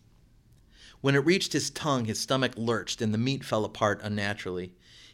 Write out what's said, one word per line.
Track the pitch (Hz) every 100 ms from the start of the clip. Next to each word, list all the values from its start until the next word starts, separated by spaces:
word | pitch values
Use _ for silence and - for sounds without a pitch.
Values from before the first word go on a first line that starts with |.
| - - - - - - - - - -
When | 135 139
it | 143
reached | 190 190
his | 147 -
tongue, | - 156 131 110
his | 104
stomach | - 131 127 143
lurched, | 117 110 - -
and | 110
the | 107
meat | 127 135
fell | - 110 101
apart | - 107 101
unnaturally. | 107 104 101 101 95 90 90 - - - -